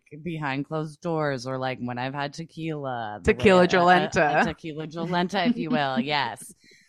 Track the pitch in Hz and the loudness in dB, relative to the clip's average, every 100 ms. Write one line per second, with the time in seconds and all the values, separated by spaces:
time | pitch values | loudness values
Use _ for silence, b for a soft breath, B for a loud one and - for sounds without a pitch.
0 | _ 151 156 160 147 135 143 160 156 147 | _ -14 -10 -6 -4 -4 -4 -6 -8 -8
1 | 175 160 147 135 123 131 131 127 123 123 | -6 -2 -2 -4 -6 -6 -6 -6 -6 -6
2 | 131 143 143 147 165 - 160 151 139 120 | -6 -6 -8 -8 -14 -10 -8 -6 -6 -6
3 | 110 104 - 214 214 185 180 190 175 180 | -8 -4 0 4 6 8 6 6 6 6
4 | 156 190 151 151 190 156 165 151 156 165 | 4 2 2 2 0 -2 -10 -10 -10 -8
5 | 165 175 175 196 175 - 160 151 139 131 | -4 -2 -2 0 0 0 -2 0 0 -2
6 | 139 147 123 - - - b b | -2 -2 -2 -6 -16 -20 b b